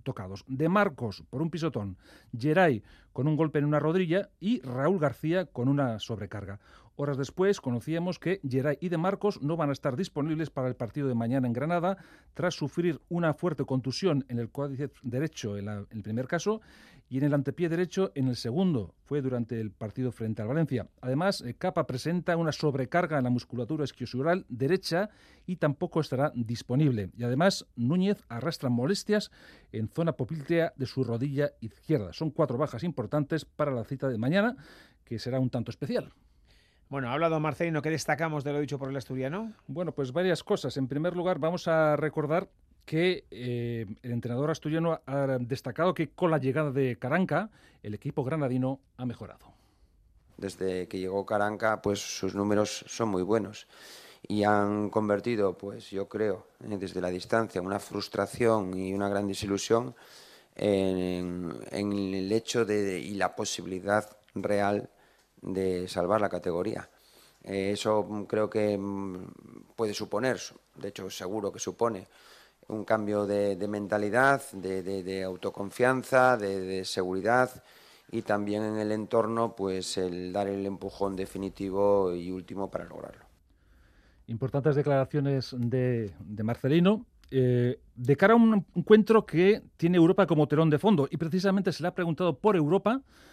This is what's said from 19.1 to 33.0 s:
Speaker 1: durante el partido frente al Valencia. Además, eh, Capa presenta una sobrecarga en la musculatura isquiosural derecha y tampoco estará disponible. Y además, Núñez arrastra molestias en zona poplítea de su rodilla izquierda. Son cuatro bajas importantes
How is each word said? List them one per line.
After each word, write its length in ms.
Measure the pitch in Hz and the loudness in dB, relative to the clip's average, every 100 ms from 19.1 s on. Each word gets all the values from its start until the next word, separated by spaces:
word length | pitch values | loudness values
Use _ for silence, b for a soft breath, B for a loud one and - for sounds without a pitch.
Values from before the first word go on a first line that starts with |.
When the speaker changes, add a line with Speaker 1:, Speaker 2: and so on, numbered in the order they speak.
| 143 | -4
Speaker 1:
durante 400 | 131 123 113 117 | -2 -2 -2 -4
el 80 | 110 | -6
partido 420 | - 110 127 127 | -6 -8 -4 -4
frente 300 | - 110 110 | -2 -4 -4
al 60 | 107 | -2
Valencia. 400 | 156 156 123 - _ | 0 0 -2 -4 _
Además, 420 | 127 131 190 190 | -4 0 0 -2
eh, 120 | 123 | -6
Capa 320 | - 185 175 143 | -4 -2 -2 -2
presenta 500 | 127 151 175 165 165 | -4 -2 -2 0 0
una 160 | 165 | 0
sobrecarga 680 | - 156 135 127 170 175 151 | 0 0 0 0 0 2 0
en 60 | 123 | 2
la 40 | |
musculatura 540 | 123 - 120 117 156 | 0 -2 -6 -4 -2
isquiosural 640 | 135 - 120 123 151 180 - | -4 -6 -6 -2 0 0 -2
derecha 600 | 117 135 190 - 165 214 b b b - | -2 0 0 0 -2 -2 b b b -10
y 120 | 180 | -2
tampoco 440 | 151 135 175 170 | 0 0 -2 -2
estará 300 | 147 127 147 | 0 0 0
disponible. 800 | - 113 120 - 127 151 113 92 - | -2 -4 -6 0 4 4 4 -2 -4
Y 80 | |
además, 440 | 120 135 190 - - - | -2 4 4 2 -4 -2
Núñez 480 | 120 180 190 202 - | 0 2 2 0 -4
arrastra 420 | 117 160 - 131 | -6 -4 -2 0
molestias 600 | 120 135 202 - 208 - B B B B | 2 2 0 0 0 0 B B B B
en 160 | 110 107 | -6 -4
zona 260 | - 165 | -2 -2
poplítea 600 | - 120 165 139 170 165 - | -2 -4 -4 0 2 2 -2
de 120 | 127 | -4
su 160 | 131 | -2
rodilla 480 | 117 117 143 135 143 - | -2 0 -2 0 -2 -4
izquierda. 500 | 110 - - 143 92 | -14 -10 -2 0 0
Son 200 | - 160 | -6 -4
cuatro 260 | 147 147 120 | 0 0 2
bajas 260 | 151 117 | -2 -2
importantes 600 | 175 139 | -4 -4